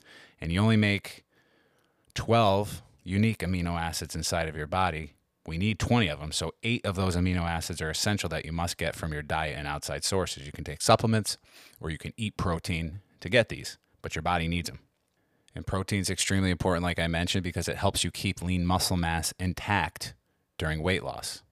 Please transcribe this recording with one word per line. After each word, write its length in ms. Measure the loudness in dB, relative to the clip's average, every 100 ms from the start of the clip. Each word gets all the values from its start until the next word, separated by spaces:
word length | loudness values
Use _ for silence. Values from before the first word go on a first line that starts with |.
| -18 -20 -20 _
And 100 | -2
you 100 | 4
only 160 | 6 6
make 480 | 4 2 -4 -16 _ _ _ _ _ _ _ _ _
twelve 680 | -6 4 6 6 4 0 -6 -14 _
unique 380 | -2 2 2 2
amino 380 | -2 0 0 -2
acids 360 | -2 -4 -6
inside 340 | -4 -2 0 -2
of 80 | -4
your 100 | -2
body. 480 | 2 2 0 -8 -16 _ _ -6
We 120 | 0
need 200 | 0 0
twenty 300 | 2 4 4
of 120 | 0
them. 120 | -4
So 220 | -4 -4 -4
eight 240 | -4 -2 -2
of 80 |
those 220 | 0 2 2
amino 260 | 2 2
acids 400 | 0 -2 -4 -4
are 80 | -4
essential 400 | -2 0 0 -2
that 160 | -4 -4
you 60 |
must 260 | -2 -2 -2
get 180 | -4 -2
from 160 | -6
your 100 | -6
diet 340 | -4 -2 -2 -4
and 80 | -6
outside 380 | -6 -6 -4
sources. 420 | -2 0 -2 -6 -10
You 60 |
can 120 | -10
take 160 | -10 -2
supplements 560 | 6 6 6 2 0 -6 _ -20 -20 -8
or 100 | -6
you 80 | -6
can 160 | -8 -6
eat 220 | -6 -4
protein 640 | -2 -2 -2 -2 -4 -8 -16 _
to 80 | 2
get 220 | 2 2
these, 260 | -4 -10 -14 _ _
but 140 | -8
your 80 | -4
body 260 | 0 0 2
needs 220 | -2 -4
'em. 80 | -10 -18 _ _ _ _ _ _
And 120 | -12 -4
protein's 420 | -4 0 0 0
extremely 420 | -2 0 2 2
important, 340 | 2 2 2
like 140 | 0 0
I 80 | 0
mentioned, 340 | 0 0 0
because 260 | -2 -2 -4
it 80 | 0
helps 280 | 0 2
you 60 | -2
keep 300 | -2 -4 -2
lean 240 | 0 2
muscle 320 | 4 2 2 2
mass 380 | 2 0 -2 -2
intact 720 | -4 -2 0 2 0 -4 -12 -12 _ _ _ -6
during 260 | -4 0
weight 200 | 0 0
loss. 400 | -2 -8 -10 -12 -16